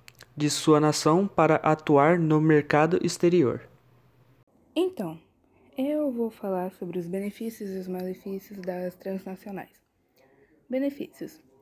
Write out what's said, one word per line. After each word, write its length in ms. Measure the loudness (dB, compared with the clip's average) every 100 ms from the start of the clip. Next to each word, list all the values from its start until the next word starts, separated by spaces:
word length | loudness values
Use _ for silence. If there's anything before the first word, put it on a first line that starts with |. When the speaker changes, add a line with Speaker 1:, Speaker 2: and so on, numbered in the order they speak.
| -20 -20 -18 -4
Speaker 1:
de 140 | -4
sua 300 | 0 4 4
nação 480 | 4 2 2 2 2
para 280 | 2 4 4
atuar 600 | 2 0 4 4 6 4
no 220 | 4 4
mercado 600 | 4 4 4 2 2 2 -2
exterior. 640 | 0 2 4 2 0 -8 _ _ _ _ _ _ _ _ _ _ -2
Speaker 2:
Então, 440 | -2 -4 -10 -12 _ _ _ _ _ -6
eu 340 | -4 -2 -2
vou 180 | -2 -6
falar 420 | -6 -6 -4 -4
sobre 260 | -8 -8 -8
os 100 | -6
benefícios 640 | -6 -6 -8 -10 -10 -10
e 80 | -10
os 100 | -8
malefícios 720 | -8 -8 -10 -10 -12 -12 -12
das 360 | -10 -8 -8 -10
transnacionais. 840 | -10 -10 -10 -14 -14 -14 -16 _ _ _ _ _ _ _ _ _ -8
Benefícios. 680 | -4 -4 -4 -10 -12 -16 -16 _ _